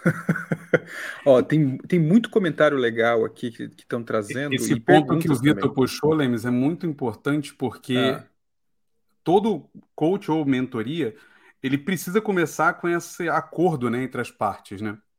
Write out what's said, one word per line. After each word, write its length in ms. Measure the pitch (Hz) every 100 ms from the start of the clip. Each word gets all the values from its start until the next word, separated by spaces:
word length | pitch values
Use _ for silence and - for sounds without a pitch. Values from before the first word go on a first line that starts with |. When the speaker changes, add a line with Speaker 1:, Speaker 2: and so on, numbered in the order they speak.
Speaker 1:
<laughs> 1200 | 170 - - - - 165 - - - - - - 143
Ó, 160 | 127
tem, 360 | - 151 139 131
tem 200 | - 180
muito 300 | 156 220 220
comentário 480 | 220 180 - 151 139
legal 460 | 117 113 113 117 110
aqui 260 | - 123
que, 180 | - 117
que 160 | - -
tão 180 | 120
trazendo 640 | 113 113 107 120 143 131 113
Speaker 2:
Esse 60 |
Speaker 1:
e 60 | 127
Speaker 2:
ponto 380 | 139 160 135 165
que 120 | 165
o 60 | 127
Speaker 1:
perguntas 40 |
Speaker 2:
Vitor 300 | 139 - 131
Speaker 1:
também. 40 |
Speaker 2:
puxou, 400 | - 123 - 147
Lemes, 320 | 160 131 120 120
é 60 |
muito 340 | 123 139 170 170
importante 680 | 139 123 104 139 151 143
porque 680 | - 127 - - 127 131 -
Speaker 1:
Ah. 100 | - _ _ _ _ _ _ _ _ _
Speaker 2:
todo 460 | - 190 214 165 - - - -
coach 340 | 156 196 175
ou 140 | 160 139
mentoria, 680 | 127 127 117 110 165 120 - _ _ _ _
ele 160 | 135 139
precisa 440 | 170 185 - 202
começar 520 | 214 185 151 - 160 175
com 120 | 175
esse 400 | 170 - - 170
acordo, 600 | 156 - - 175 151 120
né, 140 | 120
entre 180 | 127 123
as 100 | 117
partes, 500 | - 107 92 - 98
né? 160 | 107 104 _